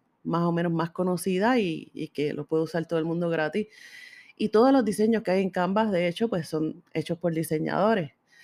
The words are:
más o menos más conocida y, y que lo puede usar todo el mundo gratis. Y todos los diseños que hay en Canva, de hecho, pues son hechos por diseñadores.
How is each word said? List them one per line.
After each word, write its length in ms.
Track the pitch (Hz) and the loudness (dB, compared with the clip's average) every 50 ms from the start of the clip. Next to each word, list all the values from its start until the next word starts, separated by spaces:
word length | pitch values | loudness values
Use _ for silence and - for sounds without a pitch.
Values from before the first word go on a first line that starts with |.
| _ _ _ _ _ | _ _ _ _ _
más 180 | 165 170 170 170 | -4 -2 0 0
o 100 | 175 170 | 0 0
menos 200 | 165 170 175 165 | 0 0 0 0
más 180 | 160 165 170 | 0 -2 -2
conocida 680 | - - 185 185 180 170 - 190 185 180 208 240 262 247 | -2 -2 -2 -2 -2 -2 -2 -2 -2 0 2 2 2 2
y, 320 | 202 175 160 156 - - _ | 0 0 -4 -6 -10 -14 _
y 160 | - 160 - | -12 -12 -10
que 240 | - - 147 151 - | -6 -4 -4 -4 -4
lo 140 | - 147 | -6 -6
puede 180 | - 160 160 160 | -2 -2 -2 -2
usar 220 | 156 - 170 160 | -2 -2 -4 -4
todo 120 | - 170 160 | -2 -2 -2
el 60 | 160 | -2
mundo 240 | 170 165 170 175 170 | -2 -2 -2 -2 -2
gratis. 400 | 165 160 156 151 - 208 208 - - - - - - - - - - - - - _ | 0 -2 -2 -2 -2 -4 -6 -6 -10 -20 -20 -20 -20 -20 -20 -20 -20 -20 -20 -20 _
Y 120 | - 214 208 | -4 -4 2
todos 240 | - 214 240 269 269 | 4 6 6 6 6
los 120 | 269 226 | 6 4
diseños 380 | 208 185 - 214 220 226 208 220 | 2 2 2 2 2 2 2 0
que 80 | 180 | 0
hay 120 | 180 196 190 | 0 2 0
en 80 | 175 | 0
Canva, 400 | - 185 180 180 190 220 226 214 | 0 0 0 0 2 2 2 2
de 180 | 196 170 175 175 | 2 0 0 0
hecho, 200 | 170 - 226 233 | 0 0 -2 0
pues 200 | 220 175 151 - | 0 -2 -4 -4
son 340 | - 156 156 156 - - - _ _ | -4 -2 -2 -4 -4 -8 -16 _ _
hechos 260 | 160 156 - 170 170 | -6 -4 -4 -6 -2
por 140 | - 175 165 | -2 -2 0
diseñadores. 800 | 160 160 - 160 156 160 151 151 151 190 220 226 196 156 - - _ _ _ _ - | -2 -2 -2 -2 -2 -2 -2 0 2 2 2 2 0 -2 -6 -10 _ _ _ _ -20